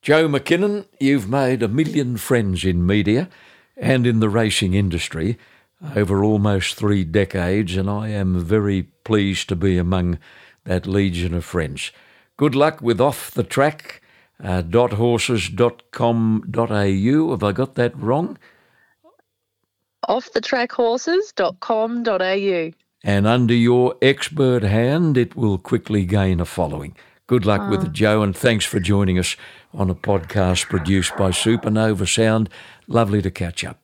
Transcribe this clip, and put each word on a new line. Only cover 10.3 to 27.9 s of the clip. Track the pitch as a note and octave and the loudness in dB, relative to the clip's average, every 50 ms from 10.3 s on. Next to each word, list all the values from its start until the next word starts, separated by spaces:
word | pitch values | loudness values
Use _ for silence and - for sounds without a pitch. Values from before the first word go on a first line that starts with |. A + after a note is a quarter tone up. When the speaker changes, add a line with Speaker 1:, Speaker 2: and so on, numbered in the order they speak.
| - - - - _ _ _ | -20 -20 -20 -20 _ _ _
Speaker 1:
that | - F2+ F2+ - | -4 -4 -4 -2
legion | F#2 F#2+ G2+ G2 F#2+ F2 E2+ F2 F2 E2+ | -2 0 0 0 0 0 -2 -4 -2 -4
of | F2 D#2+ | -4 -6
friends. | - - F2+ D#2+ C#2 C#2 C#2 - - - _ _ _ _ _ _ _ _ | -4 -4 -4 -4 -4 -8 -10 -12 -12 -14 _ _ _ _ _ _ _ _
Good | - C#3 D3+ A#2+ | -2 0 0 2
luck | C3+ D3 D#3 D#3 - | 2 2 2 0 -2
with | A#2+ A#2 A#2 F#2 | 0 0 2 2
Off | B2 D3 - - - - | 2 0 0 -2 -12 -8
the | - - A#2 | -6 -6 -6
Track, | - - - C3+ D3+ D3+ D3+ - - - - _ _ _ _ _ _ _ _ | -2 0 0 0 0 0 -4 -18 -20 -20 -20 _ _ _ _ _ _ _ _
uh, | - F#2+ F#2 F#2 | -6 -4 -2 -2
dot | E2+ E2 E2+ A#2 B2 B2 G#2 | -2 0 2 2 2 2 0
horses | G2+ A#2 A#2+ A#2+ A2 - - B2 A2 F2+ - | 0 0 2 2 0 0 -2 -2 -2 -2 -4
dot | - G2 A#2+ A#2+ A#2+ - _ _ | -2 0 0 0 0 -6 _ _
com | - - B2 A#2 A#2 A#2 A2+ A2 A2 A2 - - | -6 -2 0 0 2 2 2 0 0 0 -2 -4
dot | B2+ A#2+ A#2 - | -4 -2 -2 0
A | G#2+ G#2 G2+ G2 | 0 0 0 2
U. | G2 F#2+ G2 A#2 C#3 D3+ D#3+ E3 | 0 2 2 2 2 2 0 0
Have | C3+ F#2+ G#2 | -2 -2 -2
I | G2+ | -2
got | G2 - C3 C3 - | 0 -2 -4 -4 -2
that | - B2 A#2+ - | -2 -2 -2 -2
wrong? | - - A2 B2+ D3 F3 - C#4+ - _ - _ _ _ _ _ _ _ _ _ _ _ D#4+ _ _ _ _ _ _ _ _ _ _ _ _ _ _ _ _ _ _ - | -4 -4 -2 -2 -2 -2 -6 -8 -14 _ -20 _ _ _ _ _ _ _ _ _ _ _ _ _ _ _ _ _ _ _ _ _ _ _ _ _ _ _ _ _ _ -4
Speaker 2:
Off | - G3 B3+ B3+ - | -2 -2 -2 -2 -4
the | - A#3+ | -6 -6
track | A3+ - - B3+ A#3+ B3 | -4 -2 -2 -2 -2 -4
horses | - - A#3+ A3+ A#3 B3+ - D#4+ E4+ F#4+ G#4+ G#4 - | -2 -2 0 0 0 -2 -2 0 0 0 -2 -2 -4
dot | - F#3+ E3+ F#3 _ | -2 -2 -2 -2 _
com | - - A#3 A3 A3 A3+ A#3+ A#3+ | -4 -4 -2 -2 -2 -2 -4 -4
dot | A#3 A3+ G3+ F#3 | -4 -2 -2 -2
A | F#3 F#3 F#3+ G3+ | 0 -2 -2 -2
U. | G3 G3 F#3 E3+ E3 D#3+ E3 _ _ _ _ _ - | -2 -2 -2 -2 -4 -6 -10 _ _ _ _ _ -4
Speaker 1:
And | G2+ G2+ G2 G2+ | -2 0 2 2
under | G#2+ A#2+ B2+ B2 A2 A#2+ | 2 2 2 4 2 4
your | A#2+ A#2 A#2+ A#2+ B2 B2 B2+ - - | 4 4 4 4 4 4 2 0 2
expert | - C3+ C#3 E3+ - - D#3 D3+ C#3 B2+ B2 A#2+ | 2 2 2 2 -4 -8 -2 0 2 2 2 2
hand, | G#2 G2+ G2+ A2 A#2 B2 C#3+ E3 F3+ D#3 D3 | 2 2 2 2 2 2 2 2 2 2 2
it | C3 A#2+ A2+ - | 2 2 0 -2
will | - A#2+ G#2+ G2 F2+ | -2 0 0 0 0
quickly | - - B2+ A2 - - G#2+ G#2 F#2+ | -2 -2 -2 -2 -2 0 0 0 0
gain | F2 G2 G#2 G2 F#2+ F#2 E2+ | 2 2 2 2 2 2 0
a | F2 | 0
following. | - - - F2 D2+ D2 D2 C#2+ D2 - - - _ _ _ _ | -4 -2 -2 -2 -2 -2 -8 -10 -12 -14 -18 -20 _ _ _ _
Good | - B2 B2 F2+ | 0 0 2 2
luck | G#2 G#2 G2 G2+ G2+ | 2 2 2 2 0
with | G#2+ F#2+ | -2 -2
it, | F#2+ | -2
Speaker 2:
Oh. | E2+ | -4